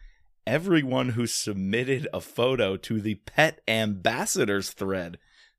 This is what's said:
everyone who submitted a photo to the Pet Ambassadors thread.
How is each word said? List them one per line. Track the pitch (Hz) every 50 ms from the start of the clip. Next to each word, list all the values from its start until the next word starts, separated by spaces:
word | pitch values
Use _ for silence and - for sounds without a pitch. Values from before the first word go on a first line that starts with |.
| - - _ _ _ _ _ _ -
everyone | 107 127 151 175 196 170 156 139 127 127 131 127 127
who | 110 120 120
submitted | 113 - - - 107 101 95 95 98 107 120 127 131 135 127 156 -
a | - 92
photo | - - - - 120 131 131 120 104 95 95
to | 92 - - 113 107
the | 101 110 101
Pet | - - - - - 156 160 - - - -
Ambassadors | 113 110 110 107 101 92 87 110 117 143 208 - - 185 127 101 101 98 92 -
thread. | - - 98 95 95 92 85 85 87 - _ _ _ - - _ _